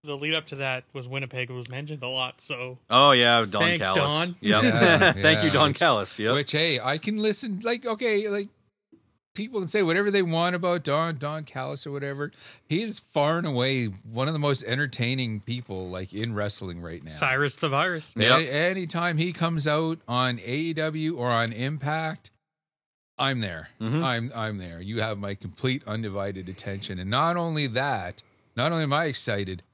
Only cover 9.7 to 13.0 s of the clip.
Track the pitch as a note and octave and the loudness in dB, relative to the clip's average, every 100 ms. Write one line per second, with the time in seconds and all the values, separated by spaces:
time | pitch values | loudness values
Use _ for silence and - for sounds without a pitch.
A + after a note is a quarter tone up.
9.7 | G#3 E3+ F3 G3+ G3 F3 E3 F3 F3+ F3 | 0 2 2 2 2 2 2 2 0 0
10.7 | F3 D3 D3 E3 D3+ C#3+ D#3 D3 C3+ C3 | 0 0 0 0 -4 -6 -8 -10 -10 -8
11.7 | C#3+ D3 C#3 C#3 C#3 D3 - - - _ | -8 -8 -8 -8 -8 -10 -10 -20 -20 _
12.7 | D#3+ A3+ G3 | -4 -4 -8